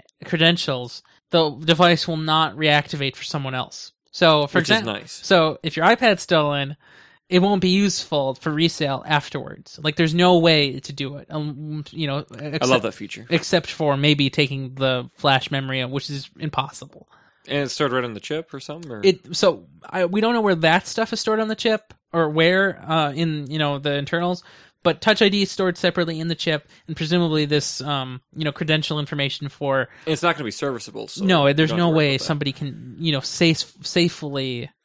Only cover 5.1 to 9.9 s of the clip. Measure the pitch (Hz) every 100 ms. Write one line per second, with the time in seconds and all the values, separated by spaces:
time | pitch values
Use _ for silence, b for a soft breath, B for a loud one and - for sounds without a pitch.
5.1 | - - 180 156 - 165 160 170 233 240
6.1 | 190 - 165 147 143 139 147 b b b
7.1 | b - 180 196 196 185 185 202 - -
8.1 | 151 135 127 160 151 165 - 143 135 -
9.1 | 156 - 147 - - - - 156